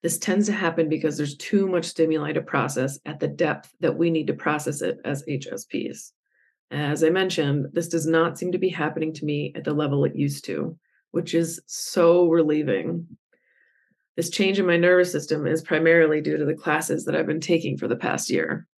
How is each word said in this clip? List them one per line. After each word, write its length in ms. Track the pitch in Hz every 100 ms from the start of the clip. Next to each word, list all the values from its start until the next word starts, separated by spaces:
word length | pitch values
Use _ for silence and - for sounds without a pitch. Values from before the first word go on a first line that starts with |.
This 160 | 170 -
tends 280 | - 196 208
to 60 |
happen 360 | 196 170 165 160
because 280 | 156 160 143
there's 200 | 147 -
too 300 | - 202 190
much 180 | 180 165
stimuli 460 | - 160 156 147
to 80 | 151
process 580 | - 143 123 127 135 139 147
at 120 | 147
the 100 | 143
depth 460 | 143 160 - - _
that 160 | 160 -
we 100 | 170
need 200 | 160 147
to 60 |
process 460 | - 151 151 147 143
it 180 | - -
as 200 | - 139 156
H 220 | 139 -
S 140 | -
Ps. 480 | - - - - - _ _ _ _ _ _
As 320 | 143 147 151
I 80 | 160
mentioned, 560 | 185 185 175 143 143 143
this 160 | 175 170
does 180 | 165 156
not 320 | 160 165 -
seem 140 | 180
to 60 | 180
be 100 | 185
happening 440 | 170 147 165 156
to 100 | 160
me 280 | 151 147 147 -
at 80 |
the 80 | 151
level 300 | 151 143 139
it 100 | 147
used 300 | - 143 139
to, 340 | - 76 - 170 _ _ _
which 240 | 170 170
is 260 | 165 165 170 _
so 640 | - - - 170 175 175
relieving. 760 | 165 156 151 143 95 82 170 170 - _ _ _ _ _ _ _ _ _ -
This 140 | 165
change 280 | - 190 196
in 80 | 180
my 100 | 170
nervous 340 | 175 180 180
system 360 | 151 147 151 156
is 140 | 160
primarily 600 | 160 156 165 165 160 151
due 160 | 151 151
to 80 |
the 100 | 147
classes 500 | 156 - 151 160 165
that 120 | - 139
I've 100 | -
been 140 | 156
taking 360 | 151 170 - 139
for 120 | -
the 80 | -
past 340 | - - -
year. 360 | 98 76 - -